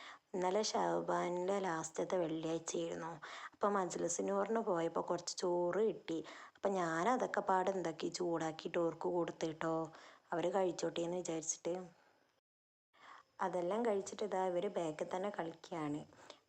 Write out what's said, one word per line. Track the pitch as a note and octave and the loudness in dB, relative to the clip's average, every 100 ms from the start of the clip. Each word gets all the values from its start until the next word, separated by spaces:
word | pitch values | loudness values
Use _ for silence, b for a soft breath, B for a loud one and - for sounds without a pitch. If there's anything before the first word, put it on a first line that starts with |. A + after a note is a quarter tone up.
| B B _ | B B _
ഇന്നലെ | F#3+ F3+ G3 | 0 2 2
ഷാബാനിലെ | A3 G#3+ F3 E3+ E3+ F3 F3 F3 F3+ G3+ | 2 2 2 2 2 2 2 0 2 2
ലാസ്റ്റത്തെ | F#3+ D#3+ E3 - E3+ F#3+ | 0 -2 -4 -4 0 2
വെള്ളിയാഴ്ചയായിരുന്നു. | D#3+ D#3+ D#3+ E3 D#3+ F3 E3 F3 E3 D#3+ B B B | 2 0 0 -2 -2 -2 -2 -2 -6 -8 B B B
അപ്പോൾ | - G#3 G3+ | 0 2 2
മജ്ലിസ് | F3+ F3 E3+ - F#3+ | 2 0 0 0 0
നൂറിന് | G3 G3+ A3+ G#3+ | 2 2 2 2
പോയപ്പോൾ | E3+ E3 F3 F3 | 2 2 0 0
കുറച്ച് | F3 - - | -2 -2 -2
ചോറ് | F#3 F3 F3 F3+ A3 | 0 2 2 2 2
കിട്ടി. | E3+ - E3 D3+ B B | 0 -4 -6 -6 B B
അപ്പം | B G3+ | B 0
ഞാനതൊക്കെ | G3 E3+ E3 F#3+ B3+ F#3+ - | 2 2 2 4 4 2 2
പാടെ | G3 F#3 F3+ F#3+ | 4 4 4 2
എന്താക്കി, | E3 D#3 E3+ | -2 -2 -4
ചൂടാക്കിയിട്ട് | D#3+ F3 E3 D#3+ D3+ F3+ F3 | -2 0 2 0 -2 -2 2
ഓർക്ക് | E3 D#3+ F3+ F3 | 2 0 0 0
കൊടുത്തു | E3 - E3 | 0 -2 -4
കേട്ടോ, | D#3 E3 D#3+ D#3+ B B B _ | -2 0 0 -2 B B B _
അവർ | E3+ F3 F#3+ | 0 2 4
കഴിച്ചോട്ടെ | F#3 E3+ E3 D#3 E3+ | 2 2 -2 -2 -2
എന്ന് | F3+ | -2
വിചാരിച്ചിട്ട്. | E3+ D#3+ D#3 - E3 F3+ F3+ - _ _ _ _ _ _ _ _ _ B B B - - | -2 -4 -4 -4 -4 -4 -6 -16 _ _ _ _ _ _ _ _ _ B B B -20 -4
അതെല്ലാം | G3 F3+ F3 G#3 A#3 | -2 0 2 2 2
കഴിച്ചിട്ട് | G3+ F#3+ G#3 | 2 -2 -4
ഇതാ | G#3 F#3 F#3 | -2 2 2
ഇവർ | F3 G3+ F#3+ | 2 0 0
ബാക്കിൽ | E3 D3+ E3+ | -2 -2 -2
തന്നെ | F#3 G3+ G3+ | -2 -2 -2
കളിക്കുകയാണ്. | E3 - - E3+ D3+ D3 - B B B | -4 -8 -8 -4 -2 -4 -6 B B B